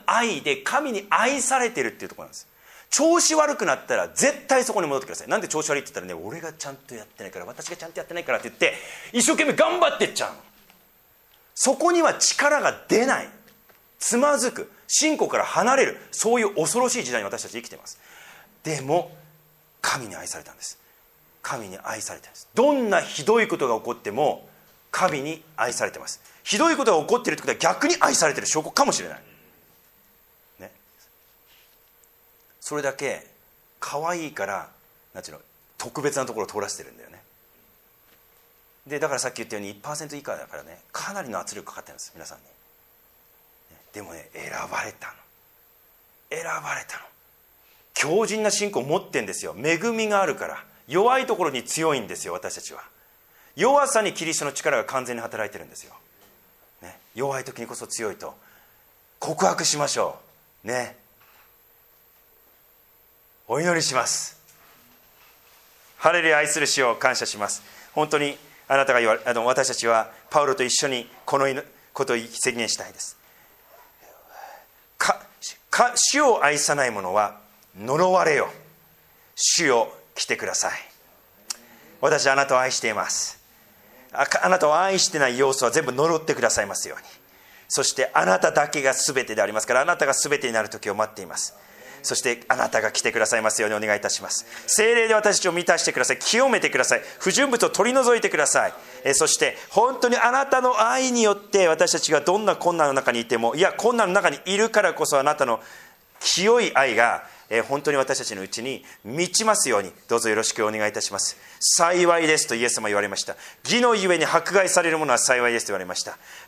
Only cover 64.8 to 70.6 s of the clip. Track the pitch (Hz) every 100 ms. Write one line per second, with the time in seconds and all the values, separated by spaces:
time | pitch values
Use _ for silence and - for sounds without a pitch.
64.8 | _ _ _ _ _ _ _ _ _ _
65.8 | _ - 156 170 160 151 151 151 143 -
66.8 | 127 110 135 123 117 104 101 - - -
67.8 | - - 151 151 143 143 - - - 135
68.8 | 135 123 117 117 - 117 117 127 131 123
69.8 | 117 113 107 - - 156 143 131